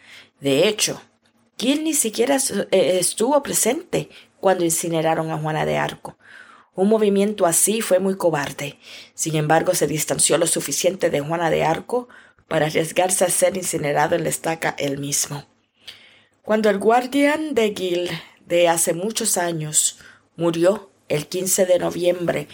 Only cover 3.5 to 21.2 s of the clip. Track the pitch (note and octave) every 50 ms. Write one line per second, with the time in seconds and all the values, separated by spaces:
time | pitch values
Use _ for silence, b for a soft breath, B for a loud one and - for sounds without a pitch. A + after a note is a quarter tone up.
3.5 | F3+ E3 - A3 B3+ E4 - - - - D3 B B B B B B _ - G3
4.5 | F#3 E3+ E3+ E3 E3 - - E3+ E3 D#3+ D#3 D#3+ D#3+ E3 D#3+ D#3+ D#3+ D#3 D3+ D#3
5.5 | D#3 D3+ D3+ D3+ D3+ D3 D3 D3+ D#3 - _ - - B B B B B B B
6.5 | B B B B B - F#3+ G#3 A3 A3 G#3+ G3+ G3+ G3 G3 G#3 G#3+ G#3 F#3+ E3+
7.5 | E3 - - - G#3 A3+ A3 - F#3 F#3 F#3+ F#3+ F#3+ F#3+ - F3 D#3 D3 C#3 C#3
8.5 | C#3+ - D3 C#3 - B B B B B B B B - - E3 D3+ D#3 D3+ D3+
9.5 | D#3+ E3 E3 F3+ F3+ - E3+ D3 D3+ D#3 D3+ - C#3+ - - - D#3 D3 F3 E3
10.5 | - E3+ E3 - C#3+ - - F3+ F#3 F#3+ - E3+ D#3+ D3 C#3+ D3 E3 E3+ E3+ D#3+
11.5 | D#3 D#3 D#3 D#3 E3 F#3 G3 - A#3 B3 B3 B B B B B B B B _
12.5 | D#3+ D#3+ D3 D#3 D#3 - D#3+ D#3 - - F3+ F#3 F#3 - F#3+ F3+ F3 - F#3 F3+
13.5 | F3+ F#3+ F3 - - D#3 D3+ C#3+ D3 D3 D3+ E3 E3+ E3+ D#3+ D#3 C#3+ - - E3+
14.5 | E3 D#3+ - D#3 - - - C#3+ C#3 C#3+ C#3+ C#3+ C#3+ - - - D3 C#3+ - _
15.5 | _ _ _ _ _ B B B B B B B B B B B B B _ -
16.5 | G#3+ G#3+ G#3+ G#3+ G3+ G3+ G3 G#3+ A3+ B3 B3+ B3+ B3+ C#4+ C#4+ C#4+ D4+ D#4 D#4 D#4
17.5 | C#4+ A#3 A3 G#3 G3 - F#3 F#3 F3 F3 F3+ E3+ E3 D#3+ B B B B _ -
18.5 | E3+ F3 F3 E3+ E3 E3+ - F#3+ E3 E3 F#3 A3 A3+ - A#3 G3+ - F#3+ F3 F3
19.5 | E3+ D#3+ D#3 D3+ D3+ - - - - B B B B B B B _ - E3 E3+
20.5 | E3 E3 E3+ F3+ G#3 A3 - - _ _ _ _ - D3+